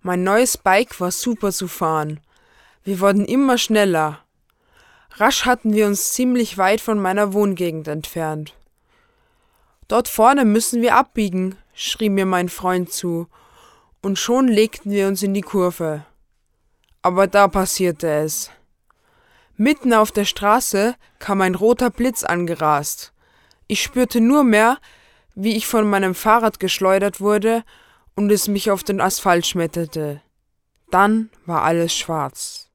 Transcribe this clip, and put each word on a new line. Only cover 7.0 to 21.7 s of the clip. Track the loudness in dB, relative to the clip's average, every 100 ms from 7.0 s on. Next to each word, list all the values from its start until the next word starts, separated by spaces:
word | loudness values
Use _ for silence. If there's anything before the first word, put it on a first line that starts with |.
meiner | 0 0 0
Wohngegend | 2 0 0 -4 -4 -8
entfernt. | -8 -8 -8 -6 -6 -10 -16 _ _ _ _ _ _ _ _ _ _ _ _ _
„Dort | -2 0
vorne | 2 4 4
müssen | 4 2 0 0
wir | 2 2
abbiegen“, | 2 -2 -4 -2 -6 -8 _
schrie | -12 -10 -4 -2
mir | 0 0
mein | 0 -2
Freund | -4 -2 -2 -2
zu, | -6 -6 -6 -8 _ _ _ _ _ _ _
und | -6 -4
schon | 0 2 4
legten | 4 2 0 -6
wir | -2 0
uns | 0
in | -2
die | -2
Kurve. | -2 -2 -2 -2 -6 -6 -12 _ _ _ _ _ _ _ _ _
Aber | -2 2 4
da | 6 4
passierte | 4 -2 0 -2 -2 -2
es. | -2 -2 -6 -10 -16 _ _ _ _ _ _ _ _ _ _
Mitten | 0 2 2
auf | 4 4
der | 0
Straße | -4 -2 2 2 2 -2 -2 -4 _ _
kam | -4 0
ein | 0
roter | 2 0